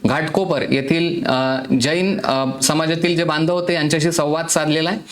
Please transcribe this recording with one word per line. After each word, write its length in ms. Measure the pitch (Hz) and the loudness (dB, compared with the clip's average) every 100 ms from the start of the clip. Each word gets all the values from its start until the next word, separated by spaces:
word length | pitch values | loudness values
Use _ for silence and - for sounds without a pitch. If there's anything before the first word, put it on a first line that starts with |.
| 107 | -2
घाटकोपर 560 | 143 156 196 175 139 110 | 0 -2 -2 0 -2 -2
येथील, 560 | 135 139 165 170 170 - | -2 0 0 0 -2 0
अ, 300 | 131 131 131 - 135 | 0 0 -2 0 0
जैन, 400 | 135 170 190 - | 2 2 0 0
अ, 200 | - 135 131 131 | 0 0 0 0
समाजातील 540 | - 156 160 165 175 170 | 0 0 0 0 0 2
जे 80 | |
बांधव 360 | 165 151 160 180 | 0 0 0 0
होते 140 | 175 | 0
यांच्याशी 380 | 170 151 160 170 | 0 2 2 2
संवाद 360 | 170 147 156 160 | 0 0 -2 0
साधलेला 420 | 165 151 156 160 | 0 0 0 0
आहे. 80 | 214 - | -4 -6